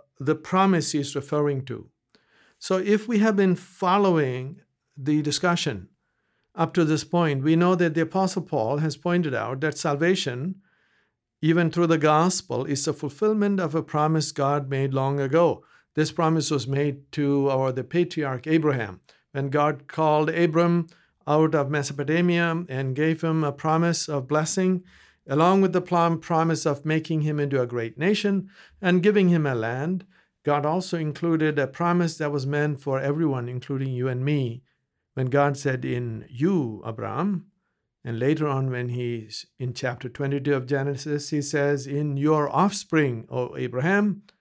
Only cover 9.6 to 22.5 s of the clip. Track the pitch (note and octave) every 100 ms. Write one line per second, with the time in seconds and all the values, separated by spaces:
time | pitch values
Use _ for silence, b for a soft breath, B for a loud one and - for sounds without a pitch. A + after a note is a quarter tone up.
9.6 | D3+ D3 E3 C#3+ E3 F#3+ C#3+ B2 D#3+ F#3
10.6 | b b b b b b b - D#3 E3
11.6 | E3 E3+ E3+ E3 D3+ D3+ F3 F#3 - A#2+
12.6 | D3 C#3 D#3+ D3+ C#3+ - G#3+ G#3+ G3+ G3
13.6 | E3+ D#3+ D#3+ D3+ D3+ D#3+ D3 - C#3 C#3+
14.6 | C3+ C3+ C3+ C3+ C3+ C#3+ C3+ D#3 E3+ -
15.6 | b b b - D#3 - D#3+ D#3+ C3+ D3
16.6 | A#2 C#3 C#3+ C#3 - - C#3+ C#3 C#3 C3+
17.6 | C3+ B2+ B2+ E3+ F3 E3 C#3+ B2+ D#3 E3
18.6 | D3+ C3 G#2+ F2+ _ b b C#3 C#3 C#3
19.6 | D3 C#3+ - - D#3 D3+ D#3 E3 E3+ D#3+
20.6 | E3+ E3+ E3+ B B B - D3+ D#3 D#3
21.6 | C#3 D3+ C#3 C#3+ C#3 E3 F3 E3+ E3+